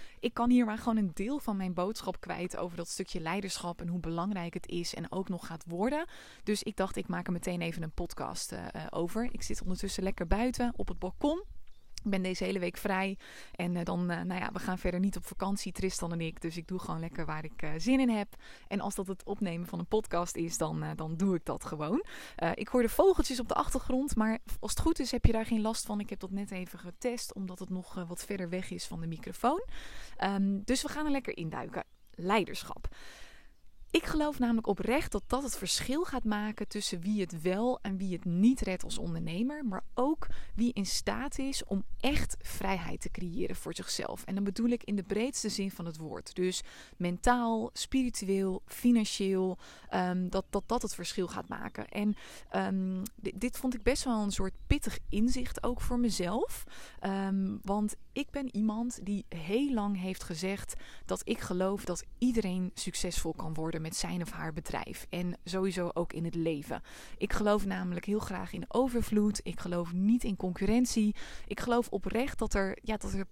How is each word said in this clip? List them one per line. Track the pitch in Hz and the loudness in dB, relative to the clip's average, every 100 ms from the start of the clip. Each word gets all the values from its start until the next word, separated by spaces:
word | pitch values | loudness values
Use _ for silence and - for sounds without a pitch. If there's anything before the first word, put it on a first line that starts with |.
| - - | -12 -4
ik | 233 | -2
kan | - 240 | 2 6
hier | 247 | 6
maar | 233 220 | 6 2
gewoon | - 220 | 0 2
een | 196 | 2
deel | - 202 285 | 0 -2 -2
van | - 196 | -2 -2
mijn | 185 | 0
boodschap | 175 180 220 - 180 | 0 0 -2 -4 -4
kwijt | - 165 180 - | -4 -4 -4 -4
over | 175 170 | -4 -6
dat | 170 | -6
stukje | - 185 185 | -6 -4 -4
leiderschap | 160 190 202 - 175 170 | -2 -2 -2 -4 -4 -4
en | 175 | -2
hoe | 175 | -2
belangrijk | 165 165 185 202 170 | -2 0 0 -2 -2
het | 180 - | -4 -4
is | 175 170 | -4 -4
en | - - | -4 -4
ook | 185 190 | -4 -2
nog | 175 - | -4 -6
gaat | 165 - | -10 -6
worden. | 170 226 294 349 - - - | 0 2 0 -2 -10 -16 -8
Dus | - 208 | -2 -2
ik | - - | -2 -2
dacht, | 190 - | 0 -2
ik | 185 | -4
maak | 175 180 | -4 -2
er | |
meteen | 175 - 180 | -2 -2 -2
even | 170 165 | -2 -4
een | 160 | -4
podcast, | - 175 - 143 175 - | -4 -4 -4 -6 -6 -6
eh, | - - | -8 -8
eh, | - 156 | -8 -6
over. | - 170 220 247 | -2 -2 0 0
Ik | 226 | -2
zit | - - | -2 0
ondertussen | 185 185 196 - | 0 0 -2 -2
lekker | 190 - 170 | -2 0 4
buiten | 196 247 247 233 - | 4 4 2 0 2
op | - | -2
het | 180 | -2
balkon. | 185 - 294 330 415 - - - - - | -4 2 2 2 -2 -8 -10 -12 -12 -6
Ik | 214 | 0
ben | 196 | 2
deze | 185 185 | 2 0
hele | 185 196 | 0 0
week | 175 - | 0 -2
vrij. | 208 190 190 196 - - - | 0 2 0 -2 -10 -16 -10
En, | - 175 175 | -4 0 0
eh, | |
dan, | 170 175 175 | 0 0 0
eh, | 170 | 0
nou | 175 185 | -2 -2
ja, | - | -4
we | - | -2
gaan | - 185 | -2 0
verder | 185 180 | 0 2
niet | 196 - | 2 0
op | - | -4
vakantie, | - 196 196 - | -2 0 0 -2
Tristan | - 185 - 170 | -2 -2 0 -2
en | 170 | -2
ik. | 165 160 | -4 -4
Dus | 170 170 | -6 -6
ik | 160 | -6
doe | 185 | -6
gewoon | - 160 | -4 -4
lekker | 165 165 156 | -4 -4 -4
waar | 156 | -4
ik, | 156 - | -6 -2
eh, | 156 160 | 0 2
zin | 208 269 | 4 6
in | 254 | 6
heb. | 220 202 - - - - | 2 0 -8 -16 -18 -6
En | 196 | -4
als | - | -2
dat | - 185 | -2 -4
het | 95 | -6
opnemen | - 208 190 170 175 | -4 -2 -2 -2 -4
van | 165 | -6
een | 170 | 0
podcast | 214 - 170 175 - | 2 2 0 0 0
is, | 165 - | -2 0
dan, | 156 160 | 0 0
eh, | 151 156 | -2 -4
dan | 156 160 | -4 0
doe | 196 | 2
ik | 180 | 2
dat | - - | 0 -4
gewoon. | - 151 151 247 415 - - - | -4 -4 0 0 0 -8 -12 -2
Eh, | 165 | -2
ik | - 208 | 0 2
hoor | 254 | 4
de | 233 | 6
vogeltjes | - 381 359 - 254 | 8 8 8 4 0
op | 233 | 0
de | |
achtergrond. | - 294 262 - 254 294 - | 2 2 2 2 0 2 2
Maar | 220 220 - - | 2 0 -2 -4
als | 208 | -2
het | - | 2
goed | 320 339 | 2 2
is, | 254 | 2
heb | 240 | 6
je | - | 6
daar | 226 220 | 6 2
geen | 226 | 2
last | 214 226 - | 2 0 -2
van. | 208 | -4
Ik | 202 | -4
heb | 190 | -6
dat | 185 | -6
net | 196 202 | -4 -4
even | 185 180 - | -6 -8 -10
getest, | 180 170 247 233 - | -12 -4 -2 -2 -4
omdat | - 185 185 | -6 -6 -6
het | 185 | -6
nog, | 185 180 - | -6 -6 -8
eh, | 170 | -6
wat | 175 | -6
verder | - 202 175 | -6 -4 -2
weg | 185 185 | -4 -4
is | 175 - | -6 -6
van | 170 | -6
de | 165 | -4
microfoon. | 160 - 175 240 330 480 - - - - - | -6 -6 0 2 2 0 -4 -6 -6 -8 -2
Ehm, | 190 196 196 196 | 0 4 2 2
dus | 202 269 | 2 0
we | 294 | 0
gaan | 294 | -2
er | 302 | 0
lekker | 277 - - | 2 0 -4
induiken. | 160 139 139 147 - - - | -4 -6 -6 -6 -8 -12 -18
Leiderschap. | - 175 214 180 - - - - - - - - - - - - - - | -6 2 2 2 -2 -6 -6 -6 -6 -12 -14 -16 -16 -20 -20 -20 -16 0
Ik | 330 | 2
geloof | - 311 302 285 | 4 2 2 2
namelijk | 240 226 220 | 4 4 2
oprecht | 196 208 254 - | 0 2 2 2
dat | 208 - | -2 0
dat | 247 | 0
het | 277 - | 0 -4
verschil | 190 - - 277 | -2 0 0 0
gaat | 359 262 | 0 0
maken | 226 208 208 214 208 | 0 0 0 -4 -6
tussen | 208 - 175 | -4 -4 -4
wie | 175 208 | 0 0
het | 175 165 | 0 -2
wel | 170 185 240 254 | 0 2 2 0
en | 220 190 | -2 -2
wie | 196 | -2
het | 170 | -2
niet | 180 170 220 262 | 0 6 6 6
redt | - 185 | 2 0
als | - - | 0 0
ondernemer, | 175 165 165 170 247 294 | -2 -2 -2 0 -2 0
maar | 262 185 - | -2 -2 -2
ook | - 262 311 - - - | 2 4 4 4 2 2
wie | - 240 | 2 2
in | - 190 | 2 0
staat | - - 208 277 - | 0 0 0 -2 -2
is | 269 269 | -2 -2
om | - 196 - - | 0 0 0 2
echt | 254 294 - - | 4 4 4 0
vrijheid | - - 190 190 170 - | -4 -2 0 0 0 -4
te | - | -2
creëren | - 185 170 180 170 | -2 -2 0 0 0
voor | - | -4
zichzelf. | 170 185 - - - | -6 -4 -4 -4 -6
En | - | -4
dan | 190 | 0
bedoel | 196 190 233 | 0 2 2
ik | 240 | 2
in | - 202 | 0 -2
de | |
breedste | 180 202 247 - 214 | 0 0 0 -2 -2
zin | 202 196 | -2 -2
van | 190 | -4
het | 170 156 | -6 -6
woord. | 160 - - | -8 -8 -8
Dus | - 180 185 - - - - | 0 0 0 -6 -12 -14 -4
mentaal, | 175 180 - 247 233 226 226 | -2 2 4 4 4 2 -2
spiritueel, | - - 262 247 - 190 196 190 185 - | -4 0 2 2 0 0 2 2 -2 -6
financieel, | - 240 240 214 - 196 190 185 180 - - - | 2 6 6 4 2 2 4 2 0 -8 -18 -2
ehm, | 190 180 185 180 | 0 2 2 0
dat, | 190 - | 0 0
dat | 202 - | -2 0
dat | 240 | 0
het | 214 | 0
verschil | - 175 - 180 | -4 -4 -2 -2
gaat | - - | -4 -6
maken. | - 202 - - | -6 -6 -8 -6
En, | 202 208 208 - - - | 0 0 0 -4 -16 -4
ehm, | - 190 190 185 185 196 | 0 2 2 0 -2 -4
di-, | - - | -6 -8
dit | - 240 - | -4 -4 -2
vond | 262 | -2
ik | 247 | 0
best | 208 285 | 2 2
wel | 262 226 | 2 2
een | 202 | 2
soort | - 190 - - | 2 0 0 4
pittig | 285 - - - | 4 4 0 0
inzicht | 196 233 254 247 - | 4 6 6 4 2
ook | - 247 | 0 2
voor | - 247 | 4 4
mezelf. | 240 196 175 214 403 - - - - - | 4 4 2 2 0 -2 -8 -10 -12 -6
Ehm, | 190 196 196 196 190 196 | -2 0 2 2 2 -2
want | 196 208 208 - - | 0 2 2 -2 -6
ik | - 285 | -6 -4
ben | 277 269 202 | -4 -4 0
iemand | 214 214 240 - | 2 2 -2 -4
die | - 202 - | -2 -4 -4
heel | 170 160 214 285 | -6 0 2 4
lang | 240 208 196 | 2 2 0
heeft | 185 190 | -2 -4
gezegd | - 165 185 196 - - - - | -6 -4 -2 -2 -4 -8 -8 -10
dat | - - | -4 -4
ik | - - | -2 -2
geloof | - 180 190 202 | -2 0 0 0
dat | - 175 - - | -2 -4 -6 0
iedereen | 247 226 202 185 180 | 2 4 2 0 -2
succesvol | - - - 180 - 165 | -4 -4 -2 0 2 0
kan | 160 160 | 0 -2
worden | 160 160 165 | -2 -2 -2
met | 160 165 | -4 -4
zijn | 175 175 | -2 -2
of | 170 | -4
haar | - 160 | -4 -4
bedrijf. | 160 - - - - - | -4 -4 -4 -4 -8 -6
En | 175 180 175 | -4 -2 -4
sowieso | - 190 190 180 175 | -4 0 2 2 0
ook | - 170 | 0 -2
in | - | -2
het | 170 | -2
leven. | 170 165 151 151 - - - - - | 0 0 0 -2 -8 -8 -16 -12 -4
Ik | 202 | 2
geloof | - 208 208 196 | 4 6 4 4
namelijk | 190 180 175 | 0 -2 -2
heel | - 208 | 0 0
graag | - 190 185 | -2 -4 -6
in | 170 - | -6 0
overvloed. | - 262 240 - 208 208 202 | 2 4 2 2 4 4 2
Ik | - 170 | -2 -4
geloof | 175 175 170 | -2 -2 0
niet | 175 196 240 | 2 6 6
in | 240 190 | 4 0
concurrentie. | 185 175 190 226 247 - 214 208 - - - | -2 0 4 6 4 4 2 2 -4 -8 -6
Ik | 202 | -4
geloof | 247 240 233 | 2 2 2
oprecht | 196 185 220 - - | 0 0 0 0 0
dat | 220 | 2
er, | 202 190 - | 2 2 -2
ja, | 214 214 | -4 -4
dat | 202 | -2
er | 196 196 | -2 -2